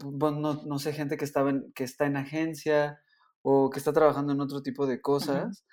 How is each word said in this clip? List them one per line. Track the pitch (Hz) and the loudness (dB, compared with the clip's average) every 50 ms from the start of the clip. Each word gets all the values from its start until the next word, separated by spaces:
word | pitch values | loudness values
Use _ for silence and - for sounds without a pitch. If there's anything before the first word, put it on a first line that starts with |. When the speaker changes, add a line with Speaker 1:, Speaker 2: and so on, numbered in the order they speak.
| - | -12
Speaker 1:
bueno, | 139 143 139 151 151 147 151 | -10 -4 0 0 0 0 0
no, | 151 151 143 147 - | 0 -2 -2 -2 -4
no | 151 143 139 | -6 -6 -4
sé, | 139 160 143 | -4 -4 -4
gente | 151 151 139 156 | -4 -4 -4 -4
que | 147 147 | -4 -4
estaba | 139 - 143 135 139 | -2 0 2 2 2
en, | 139 135 - - - | 2 0 -2 -6 -8
que | - 135 | -8 -8
está | 127 - - 147 | -6 -2 0 0
en | 143 139 | 0 0
agencia | 139 135 139 151 160 160 165 160 147 - 156 151 147 147 147 147 - _ _ _ _ _ _ _ _ - | -2 -4 -4 -4 -4 -4 -4 -4 -4 -2 2 2 2 2 0 -2 -8 _ _ _ _ _ _ _ _ 2
o | 135 139 139 135 131 | 4 4 6 4 4
que | 135 139 | 0 -2
está | 139 156 139 | -2 0 4
trabajando | 156 156 147 135 139 143 143 143 | 6 6 6 4 2 0 0 0
en | 139 | 0
otro | 143 139 143 143 139 | -2 -4 -6 -6 -6
tipo | 139 127 143 139 | -6 -4 -2 -2
de | 135 123 - - 139 143 143 | -2 -2 -2 0 0 0 2
Speaker 2:
Ujú. | 135 147 139 139 185 233 | 0 0 -2 -2 -2 -4
Speaker 1:
cosas, | 202 - _ _ | -8 -10 _ _